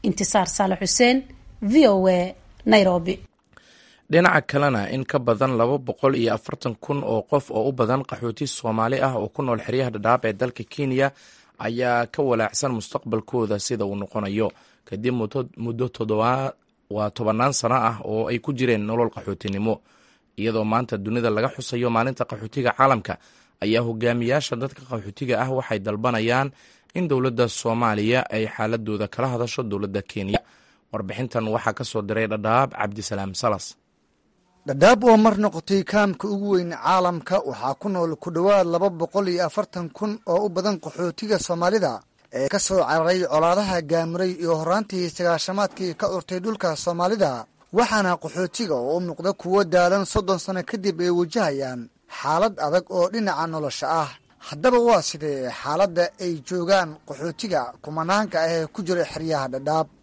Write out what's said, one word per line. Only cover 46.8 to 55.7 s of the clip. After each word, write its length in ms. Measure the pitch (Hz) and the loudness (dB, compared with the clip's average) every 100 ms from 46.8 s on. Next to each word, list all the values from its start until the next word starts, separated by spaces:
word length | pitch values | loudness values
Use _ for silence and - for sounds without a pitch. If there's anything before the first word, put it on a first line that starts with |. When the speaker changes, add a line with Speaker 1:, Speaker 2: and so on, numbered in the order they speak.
| - 170 180 214 170 123 - _ _ | -4 0 0 2 0 0 -10 _ _
Speaker 3:
Waxaana 380 | 185 233 220 185 175 | 0 2 2 2 0
qaxootiga 580 | 160 170 180 - 214 135 | -4 -4 -4 -4 -2 0
oo 220 | 123 170 | 0 -2
u 20 | |
muuqda 320 | 175 151 175 | -2 -2 -4
kuwo 260 | 190 175 196 | -4 0 2
daalan 420 | 185 180 175 196 190 | 4 4 4 2 2
soddon 340 | 220 185 190 | -2 0 -2
sano 220 | - 185 | -2 -6
kadib 340 | - 226 196 165 | -6 -4 -4 0
ay 80 | 175 | 0
wajahayaan 720 | 175 175 - 170 139 131 123 117 _ _ | 2 0 0 0 -2 -6 -8 -12 _ _
xaalad 440 | - 143 160 220 196 | -6 0 2 2 0
adag 260 | 151 151 - | 0 0 0
oo 160 | 185 180 | 0 0
dhinaca 360 | 220 202 151 165 | 0 -2 -2 -4
nolosha 400 | 160 147 - 143 | -4 -6 -4 -2
ah. 200 | 165 147 - _ _ | 0 -2 -8 _ _
Haddaba 400 | - 147 247 247 | -14 0 4 4
waa 220 | 233 208 | 6 4
sidee 480 | 151 151 151 139 127 | 2 -6 -6 -4 -6
xaaladda 540 | 120 135 | -6 -4